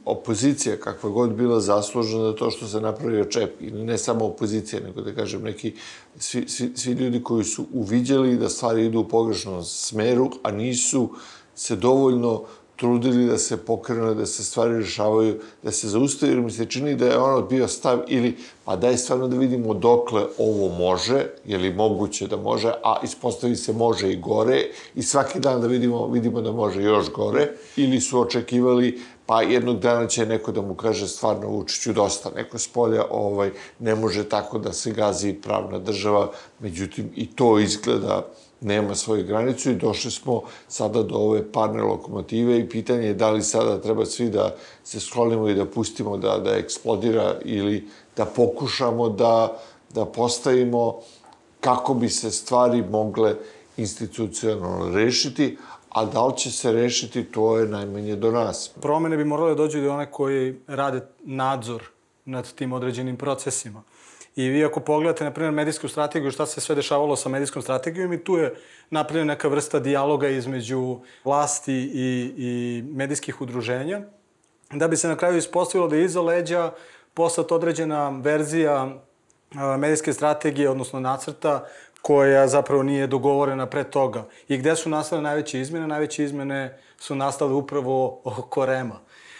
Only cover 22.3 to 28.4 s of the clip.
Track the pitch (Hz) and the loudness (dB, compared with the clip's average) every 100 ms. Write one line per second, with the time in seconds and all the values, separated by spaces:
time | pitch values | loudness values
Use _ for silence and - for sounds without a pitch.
22.3 | 104 101 113 113 117 - 107 120 - 123 | -4 -2 0 0 0 0 0 -2 -4 -4
23.3 | - 123 117 - 110 117 98 98 92 90 | -2 0 0 -2 2 2 2 0 0 0
24.3 | 107 113 135 - - - - - 139 - | 2 4 2 0 -6 -12 -6 0 0 0
25.3 | 180 139 127 117 123 120 117 113 120 117 | 0 0 2 2 2 2 0 0 0 0
26.3 | 117 110 113 104 95 104 104 90 - 104 | 0 -2 -2 -2 2 4 4 2 -2 0
27.3 | 123 147 - - - 135 127 113 123 120 | 2 2 -2 -8 0 2 2 2 2 2
28.3 | 123 | 0